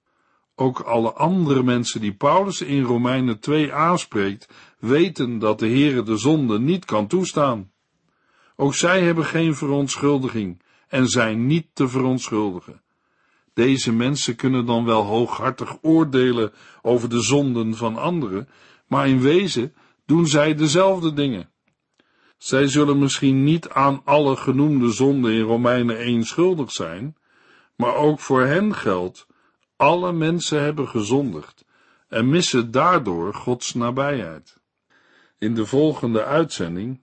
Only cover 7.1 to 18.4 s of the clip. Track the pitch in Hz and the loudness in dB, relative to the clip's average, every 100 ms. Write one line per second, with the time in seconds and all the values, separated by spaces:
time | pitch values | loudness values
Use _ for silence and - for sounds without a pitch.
7.1 | 180 180 160 139 110 95 _ _ _ _ | -2 -2 0 0 -2 -8 _ _ _ _
8.1 | _ _ _ _ - 143 - 170 185 170 | _ _ _ _ -2 -2 2 2 2 2
9.1 | 165 156 160 165 143 147 143 139 - 143 | 0 -2 0 0 0 -2 -2 -2 -2 0
10.1 | 143 127 113 98 87 _ _ _ 135 127 | 0 -2 -4 -6 -10 _ _ _ 0 0
11.1 | 120 110 110 123 165 - - 135 131 127 | 2 0 0 0 0 -2 -4 -2 0 -2
12.1 | 131 - 110 104 90 - - _ _ _ | -2 -4 -4 -4 -6 -14 -20 _ _ _
13.1 | _ _ _ _ - 127 135 123 113 123 | _ _ _ _ 0 2 2 0 0 0
14.1 | 143 - 120 131 127 120 117 117 110 101 | -2 -4 -4 -2 0 0 0 2 0 2
15.1 | 113 117 - 131 131 120 - 156 160 160 | 0 0 -2 -6 -6 -10 -6 2 2 2
16.1 | 131 127 120 107 - - - - 120 117 | 2 2 2 -2 -6 -20 -6 0 0 0
17.1 | 120 107 143 143 117 110 110 117 110 151 | -2 2 2 2 -2 -4 -4 -6 -4 -4
18.1 | 175 113 95 | -4 -4 -6